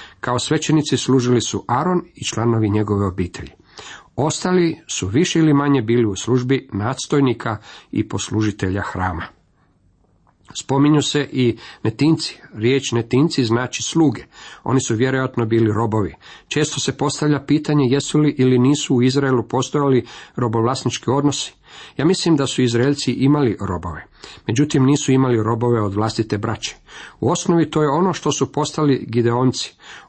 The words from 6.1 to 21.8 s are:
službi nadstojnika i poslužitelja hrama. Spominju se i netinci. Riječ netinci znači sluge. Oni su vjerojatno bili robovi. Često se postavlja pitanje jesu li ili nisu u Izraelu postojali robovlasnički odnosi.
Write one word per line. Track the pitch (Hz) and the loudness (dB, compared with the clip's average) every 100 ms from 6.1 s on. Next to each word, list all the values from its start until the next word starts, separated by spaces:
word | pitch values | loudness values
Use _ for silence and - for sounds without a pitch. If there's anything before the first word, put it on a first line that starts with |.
| 95 | -2
službi | - 123 127 135 - | 0 0 2 -2 -2
nadstojnika | 98 107 135 - 147 135 113 120 107 - - - | -6 -4 -6 -2 2 2 0 -4 -6 -10 -20 -8
i | 113 107 | -4 -4
poslužitelja | 104 - 107 107 101 95 101 | -6 -4 0 0 -2 -4 -2
hrama. | - - 90 82 - _ _ _ _ _ _ _ _ _ _ _ _ - | -6 -6 -6 -6 -10 _ _ _ _ _ _ _ _ _ _ _ _ -16
Spominju | - 135 143 151 | -2 2 4 4
se | 131 151 135 | 2 -2 -2
i | 135 123 117 - - | 0 0 0 -10 -6
netinci. | 113 - 147 160 - - - | -6 0 2 2 -2 -12 -18
Riječ | - 113 135 135 | -4 0 0 0
netinci | 117 113 127 147 - | -4 0 2 2 0
znači | 117 113 123 - | 0 0 -2 -6
sluge. | - 170 156 113 - - - - | -4 2 2 0 -10 -20 -20 -14
Oni | - 131 | -2 -2
su | 131 | 0
vjerojatno | 110 131 131 131 123 113 | 0 0 0 -2 -2 0
bili | 113 113 | 2 2
robovi. | 104 113 107 92 - - - _ | 2 0 0 -2 -6 -20 -20 _
Često | 147 143 - | -4 -2 -2
se | - 131 | -6 -2
postavlja | 143 - 151 143 143 | -4 -2 0 0 0
pitanje | 151 151 147 | 0 2 0
jesu | 131 139 - 151 | 2 0 0 2
li | 151 - | 2 2
ili | 127 127 | 2 4
nisu | 123 143 - 127 | 4 2 2 2
u | |
Izraelu | 127 135 139 127 - | 4 2 2 0 0
postojali | 127 127 151 143 127 - - - - | -2 -2 0 2 2 0 -16 -14 -4
robovlasnički | 123 113 113 131 127 - - | -2 0 0 0 -4 -4 -2
odnosi. | 135 143 143 - - _ - | 0 0 -2 -8 -14 _ -20